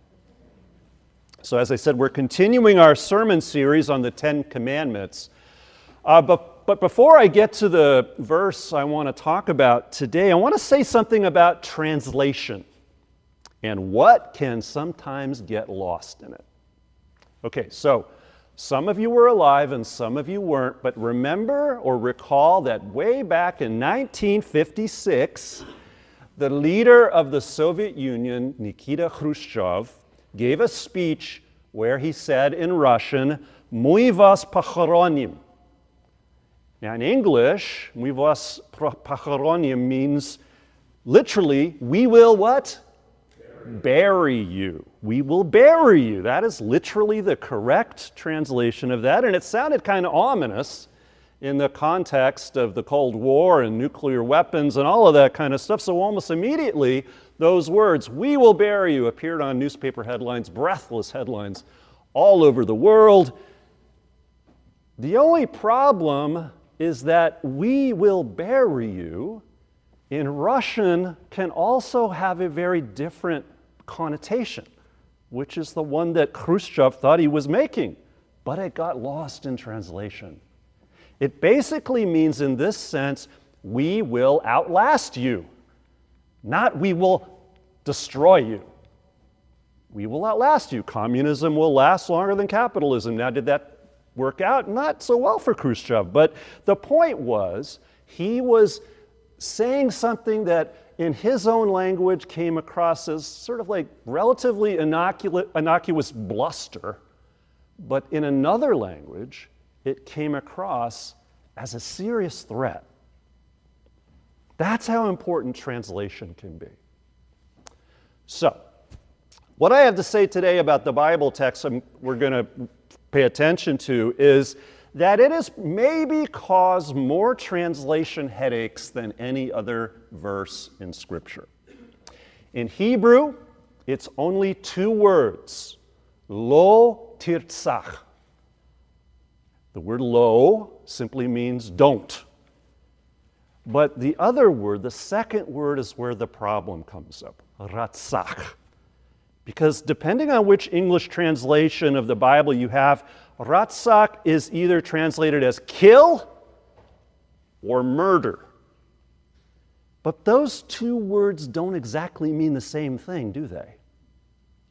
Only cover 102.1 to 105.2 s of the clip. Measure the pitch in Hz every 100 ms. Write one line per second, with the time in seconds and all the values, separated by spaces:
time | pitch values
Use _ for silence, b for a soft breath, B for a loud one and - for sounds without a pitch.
102.1 | 180 - - 170 165 156 - 170 160 -
103.1 | 156 147 - - 240 190 202 147 _ -
104.1 | 143 226 254 247 202 208 180 156 160 180
105.1 | 190